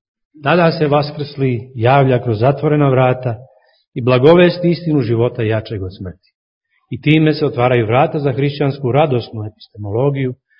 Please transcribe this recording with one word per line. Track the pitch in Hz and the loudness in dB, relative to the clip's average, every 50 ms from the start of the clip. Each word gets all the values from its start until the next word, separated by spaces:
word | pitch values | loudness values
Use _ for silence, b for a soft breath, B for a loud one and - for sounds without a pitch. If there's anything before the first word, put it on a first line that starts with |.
| _ _ _ _ _ _ _ - | _ _ _ _ _ _ _ -6
tada | 139 139 165 180 170 165 | -2 0 2 2 2 2
se | - - 151 | 0 0 0
vaskrsli | 143 143 151 143 - - - 139 - - 135 135 131 120 110 - - - | 0 0 0 0 -2 -6 -10 -12 -10 -6 -4 -4 -2 -2 -4 -8 -10 -6
javlja | 113 110 127 135 143 135 131 123 120 | -2 2 2 4 4 4 4 2 0
kroz | - 123 110 101 | 0 -2 -2 0
zatvorena | 120 143 143 - 151 156 151 147 143 139 | 0 0 0 0 0 0 0 2 2 2
vrata | 131 131 127 127 123 127 - 120 113 120 - b b b b b b b b b - | 2 2 2 2 0 -2 -4 -8 -8 -8 -12 b b b b b b b b b -10
i | 139 | -4
blagovesti | 117 123 127 123 131 156 170 180 175 175 175 - 170 175 | 0 2 2 4 6 6 6 6 6 4 2 0 -2 -2
istinu | 165 - 170 160 151 143 | -2 -2 -2 -2 -2 0
života | 117 113 117 113 120 123 123 123 | 0 0 0 0 0 -2 -2 -2
jačeg | 110 107 110 107 - - 117 95 | -2 -2 -2 -4 -4 -6 -10 -10
od | 95 90 90 - | -10 -10 -12 -12
smrti. | 98 90 - _ _ _ _ _ _ _ _ _ _ _ _ _ _ - | -14 -14 -16 _ _ _ _ _ _ _ _ _ _ _ _ _ _ -12
I | 120 - | -10 -4
time | - 147 156 156 156 156 | 0 2 2 4 4 2
se | 147 - 151 | 2 0 -2
otvaraju | 135 - 120 120 127 123 120 110 | -2 0 0 2 2 2 2 2
vrata | 104 117 131 160 165 165 151 | 2 2 2 2 0 -2 -2
za | 139 143 | -4 -4
hrišćansku | 113 131 143 143 143 143 147 139 135 - 131 117 | -2 -2 -2 -2 -2 -2 -4 -4 -4 -4 -4 0
radosnu | 120 143 160 147 123 117 - - - 110 107 | 0 2 2 2 0 -2 -4 -6 -10 -12 -12
epistemologiju, | 107 - _ _ _ - 104 104 101 101 117 135 143 139 139 131 127 127 - _ b b | -12 -14 _ _ _ -16 -14 -10 -6 -4 -2 -2 -2 -2 -2 -4 -6 -8 -10 _ b b